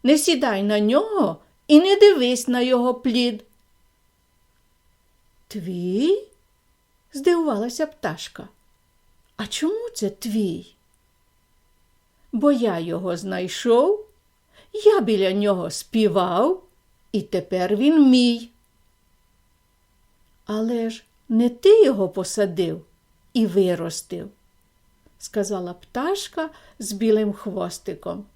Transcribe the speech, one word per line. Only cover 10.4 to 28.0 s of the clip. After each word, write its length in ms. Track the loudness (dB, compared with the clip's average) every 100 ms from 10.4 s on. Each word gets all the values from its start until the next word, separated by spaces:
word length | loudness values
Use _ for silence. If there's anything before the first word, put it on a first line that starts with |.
| -4 -6 -14 _ _ _ _ _ _ _ _ _ _ _ _ _ _ _ _
«Бо 200 | 0 2
я 280 | 2 0 -2
його 380 | -6 -6 -6 -6
знайшов, 880 | -6 -8 -8 -6 2 2 4 0 -6 _ _ _ _ _ _
я 280 | 2 4 4
біля 300 | 2 0 0
нього 380 | 0 0 0 -4
співав, 920 | -10 -4 0 2 2 0 0 0 -2 _ _ _ _ _
і 100 | -8
тепер 540 | -4 -6 -4 -4 -2 0
він 340 | 2 6 6
мій». 400 | 6 4 0 -8 _ _ _ _ _ _ _ _ _ _ _ _ _ _ _ _ _ _ _ -10
«Але 440 | -6 -4 -4 -6
ж 140 | -8 _ _ _
не 200 | 0 0
ти 340 | 2 6 8
його 260 | 6 4 -4
посадив 760 | -4 -6 -2 -2 -2 -4 -6 -14 _ _ _ _
і 120 | -2 0
виростив», 840 | 2 0 -2 -6 -10 -12 -14 -14 _ _ _ _ _ _ _ _ _ -8
сказала 480 | -6 -4 -6 -8
пташка 760 | -12 -10 -6 -4 -4 -6 -8 -10 -12 -20 _
з 120 | -12
білим 420 | -4 0 2 0
хвостиком. 920 | -6 -10 -8 -10 -10 -14 -12